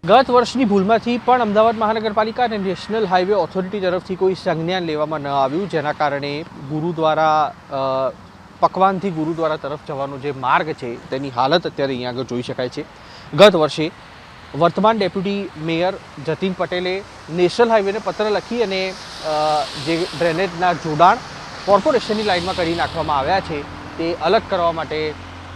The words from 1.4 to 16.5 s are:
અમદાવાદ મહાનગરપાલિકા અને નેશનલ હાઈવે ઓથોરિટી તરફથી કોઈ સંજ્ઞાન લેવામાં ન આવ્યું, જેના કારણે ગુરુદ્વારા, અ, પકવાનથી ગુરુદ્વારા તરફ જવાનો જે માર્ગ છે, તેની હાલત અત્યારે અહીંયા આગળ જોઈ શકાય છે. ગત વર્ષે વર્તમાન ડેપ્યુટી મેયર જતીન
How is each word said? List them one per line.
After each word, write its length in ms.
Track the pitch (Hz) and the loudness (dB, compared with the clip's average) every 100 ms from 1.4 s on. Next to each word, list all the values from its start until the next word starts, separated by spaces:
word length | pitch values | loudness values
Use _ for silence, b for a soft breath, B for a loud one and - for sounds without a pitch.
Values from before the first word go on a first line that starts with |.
અમદાવાદ 380 | 220 202 220 220 | 4 4 4 4
મહાનગરપાલિકા 640 | 214 226 214 208 220 226 | 0 0 0 0 -2 0
અને 140 | 240 214 | -2 -2
નેશનલ 480 | 190 175 - 220 202 | -4 -6 -4 -2 2
હાઈવે 280 | 185 185 | 2 2
ઓથોરિટી 460 | 208 160 190 185 208 | 0 0 -2 -4 -2
તરફથી 340 | 185 180 - | -2 -2 -4
કોઈ 200 | 180 190 | 0 0
સંજ્ઞાન 480 | 185 185 160 165 185 | 0 -2 -2 -2 -2
લેવામાં 380 | 170 151 151 156 | -2 -2 -2 -4
ન 60 | 143 | -2
આવ્યું, 440 | 139 135 156 202 | 2 2 0 -2
જેના 220 | 160 147 | -2 -2
કારણે 520 | 147 151 143 143 143 165 - 139 | 0 0 0 -4 -6 -10 -14 -8
ગુરુદ્વારા, 840 | 151 165 165 156 156 160 156 147 - - | -4 -4 0 2 4 4 2 0 -4 -10
અ, 380 | 139 135 131 131 - - - - - | -4 -2 0 -2 -6 -20 -20 -20 0
પકવાનથી 500 | 170 180 190 190 196 | 0 4 2 2 -4
ગુરુદ્વારા 460 | 160 156 165 160 156 | -2 -2 0 -2 -2
તરફ 220 | 139 147 - | -6 -8 -8
જવાનો 300 | 143 139 139 | -6 -6 -6
જે 140 | 143 | -6
માર્ગ 400 | 135 127 160 160 | -4 0 2 0
છે, 380 | 151 123 120 - | -6 -8 -10 -6
તેની 200 | 135 139 | -6 -4
હાલત 360 | 120 131 170 165 | 0 2 2 0
અત્યારે 260 | - 139 | -4 -2
અહીંયા 180 | 127 123 | -2 -6
આગળ 120 | 123 | -6
જોઈ 200 | 123 123 | -6 -6
શકાય 260 | 123 127 127 | -6 -6 -6
છે. 160 | 135 123 - B B B 151 | -6 -12 -16 B B B 8
ગત 180 | 202 | 8
વર્ષે 360 | 180 151 - 156 - - - - - - 139 | 10 0 0 -4 -6 -20 -20 -20 -20 -12 0
વર્તમાન 400 | 170 175 208 226 | 0 4 2 2
ડેપ્યુટી 500 | 185 196 185 202 196 151 | 0 -2 -4 -4 -6 -8
મેયર 300 | 160 165 180 190 - - 143 | -4 -2 -2 -4 -14 -12 -8
જતીન 260 | 156 190 | -4 -4